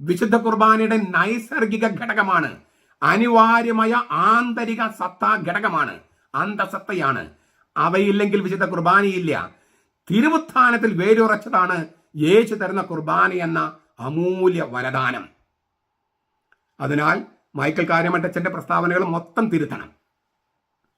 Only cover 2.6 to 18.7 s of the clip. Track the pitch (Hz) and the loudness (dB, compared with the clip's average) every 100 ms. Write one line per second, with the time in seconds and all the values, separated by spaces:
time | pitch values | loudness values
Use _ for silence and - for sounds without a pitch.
2.6 | _ _ _ _ 143 190 240 226 226 233 | _ _ _ _ 0 2 4 6 6 4
3.6 | 233 226 220 240 240 151 190 233 240 226 | 2 0 2 0 -2 0 2 2 0 -4
4.6 | 226 226 226 220 185 - 208 214 165 196 | -4 -4 -6 -6 -8 -4 -2 0 -2 -4
5.6 | 214 165 127 85 - _ _ 131 190 208 | -2 -2 -2 -6 -18 _ _ -6 -4 -4
6.6 | 190 190 - 185 139 120 78 - _ _ | -6 -8 -6 -2 0 -2 -6 -18 _ _
7.6 | _ - 160 190 202 202 202 202 190 190 | _ -2 2 2 2 2 2 0 0 -2
8.6 | 185 170 170 196 202 185 165 117 90 - | -2 0 4 4 4 0 -2 -4 -6 -14
9.6 | _ _ _ _ - 196 302 320 320 262 | _ _ _ _ -2 2 4 2 0 2
10.6 | 247 233 220 170 196 220 220 208 - 190 | 2 2 0 2 4 4 4 0 0 0
11.6 | 180 175 156 _ _ 151 151 208 226 214 | 0 -2 -6 _ _ -2 4 4 4 0
12.6 | 190 196 185 160 156 170 185 180 165 165 | -4 -4 -4 -6 -2 0 2 0 -2 -2
13.6 | 156 - _ - 127 156 180 185 185 170 | -4 -8 _ -12 -6 -2 -2 0 0 0
14.6 | 139 120 131 131 127 120 87 _ _ _ | -4 -6 -4 -2 -4 -4 -10 _ _ _
15.6 | _ _ _ _ _ _ _ _ _ _ | _ _ _ _ _ _ _ _ _ _
16.6 | _ - 135 147 151 190 - _ _ 143 | _ -10 -4 0 0 0 -4 _ _ -6
17.6 | 139 156 170 165 170 175 175 180 180 175 | -2 -2 0 0 0 -2 -2 -4 -6 -6
18.6 | - | -4